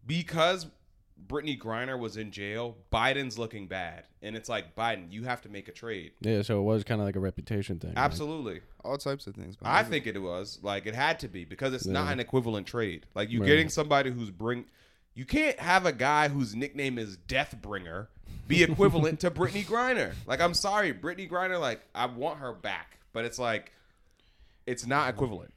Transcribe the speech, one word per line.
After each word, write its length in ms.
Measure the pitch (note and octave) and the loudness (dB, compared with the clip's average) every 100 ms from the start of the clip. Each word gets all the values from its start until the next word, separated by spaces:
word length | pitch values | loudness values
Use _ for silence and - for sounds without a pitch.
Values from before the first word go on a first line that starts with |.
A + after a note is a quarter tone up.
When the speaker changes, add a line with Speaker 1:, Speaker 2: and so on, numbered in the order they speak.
| A#2 | -2
Speaker 1:
because 600 | E3 E3+ E3 E3 F#3 D#3+ - _ _ _ - | -4 -2 4 4 4 -4 -18 _ _ _ -20
Brittany 400 | F#2+ D3 D3+ B2 | -6 -4 -2 -4
Griner 400 | A2 A2+ B2+ B2+ | -4 -4 -2 -4
was 180 | A2+ G#2 | -4 -6
in 140 | G#2+ | -10
jail, 460 | G2+ G2+ G#2+ A#2+ A2+ - | -8 -6 -4 -6 -10 0
Biden's 480 | A2+ B2 C#3 C3 G#2+ | 4 4 2 -2 -4
looking 280 | A2+ A2 F#2+ | -6 -6 -8
bad. 380 | F#2 F2 E2+ - _ | -6 -6 -10 -20 _
And 140 | G#2 A2 | -10 -10
it's 120 | A2 | -4
like, 280 | A2 E2 F#2+ | -6 -6 -2
"Biden, 360 | A#2 G#2 E2+ | -2 -2 -6
you 120 | G2+ | -10
have 180 | B2 A#2+ | -6 -6
to 80 | G2+ | -6
make 180 | G2+ F#2+ | -14 -12
a 40 | |
trade." 400 | - A#2 G2+ E2 _ | -14 -8 -8 -10 _
Speaker 2:
Yeah, 220 | G#2+ G#2+ | 2 2
so 160 | G#2 G#2+ | 4 2
it 40 | |
was 200 | G2+ A2 | 4 2
kinda 200 | G#2 A2 | 2 0
like 120 | G2+ F#2+ | 0 0
a 40 | |
reputation 600 | F#2+ - - G#2+ G2 F2 | -2 -4 -4 -2 -2 -4
thing, 100 | E2+ E2 | -4 2
right? 20 | C#3+ | 2
Speaker 1:
Absolutely. 560 | D#3+ D3+ D#3+ A#2+ E2 - - | 2 -4 -6 -6 -8 -12 -12
Speaker 3:
All 140 | - C#3 | -6 -4
types 260 | C#3+ C#3 - | -2 -4 -8
of 80 | G2 | -12
things. 220 | F2+ G2 | -12 -8
Speaker 1:
I 180 | A2 D#3+ | 2 4
Speaker 3:
But 80 | G#3+ | 4
Speaker 1:
think 160 | D#3 A#2 | 0 -2
it 140 | G2 | -4
was. 380 | F#2 F2 G2+ - | -4 -4 -6 -8
Like, 240 | G2+ G2+ G2+ | -4 -4 -4
it 80 | |
had 260 | A2+ D3 D#3+ | 0 0 0
to 60 | A#2+ | -4
be 160 | F#2 | -10
because 300 | E2+ - C3+ | -10 -4 -2
it's 140 | B2+ F#2 | -2 0
not 180 | C3+ C#3+ | 0 0
Speaker 2:
Yeah. 80 | |
Speaker 1:
an 60 | C3+ | -2
equivalent 480 | A#2+ C3 A#2 G#2+ F2 | 2 2 2 -2 -4
trade. 400 | A#2+ G#2+ E2 - F#2+ | -2 -2 -4 -8 -4
Like, 160 | G#2+ | -2
you're 100 | A#2 | 2
Speaker 2:
Right. 60 | G2 | 6
Speaker 1:
getting 220 | D3+ D#3+ | 6 6
somebody 420 | E3 D3+ C#3+ C3 | 0 4 4 4
who's 180 | B2 A2 | -2 -6
bring-, 360 | F2+ A2 A#2+ - _ _ _ _ - | -4 -4 -4 -6 _ _ _ _ -14
you 100 | C3 | 0
can't 340 | - D#4 - | 2 2 0
have 260 | E3 F#3 F3+ | 4 6 6
a 40 | |
guy 380 | B2 C3 D3+ D3+ | 2 4 4 4
whose 260 | C#3+ A#2+ G#2+ | 2 0 -2
nickname 440 | C#3 C#3 C#3 A#2+ | -4 -2 -2 -2
is 180 | A2 F#2 E2+ | -6 -10 -2
Deathbringer 800 | C3 D3 A2+ G#2 G2+ F2 E2+ A2 - - - - | 0 0 -6 -8 -8 -6 -8 -10 -14 -14 -12 2
be 140 | F3 | 6
equivalent 560 | E3 D#3 G3 D#3 D#3 D#3 | 6 8 6 6 4 2
to 100 | F3+ | 0
Brittany 320 | C#3+ F3+ G3+ | 2 0 0
Griner. 500 | G3+ A#3 B3+ A#3+ G#2+ - - | 0 2 2 2 0 -4 -2
Like, 120 | C3 | 2
I'm 140 | F3 | 4
sorry, 380 | E3+ G3+ G#3 F#3+ | 4 2 2 2
Brittany 360 | C#3 D3+ F3+ F#3+ | 0 -6 -6 -4
Griner, 320 | F3+ F#3 F3+ | -2 0 0
like, 220 | C#3+ A2 - - | 0 -2 -8 -2
I 100 | B2 | -2
want 340 | A#2+ D3 D3+ | -2 -4 -4
her 140 | C3 | -10
back, 460 | G#2 G2+ F2+ E2 - _ | -8 -6 -6 -8 -20 _
but 140 | A2+ A#2 | -4 -4
it's 140 | C3 | -2
like, 320 | B2 G#2+ - - _ _ _ _ _ _ - _ - | -2 -2 -4 -20 _ _ _ _ _ _ -20 _ -6
it's 180 | B2 A#2 | -4 0
not 240 | C3+ C3+ | 2 2
equivalent. 440 | G#2+ C3 F#2+ E2 | 0 -2 -4 -12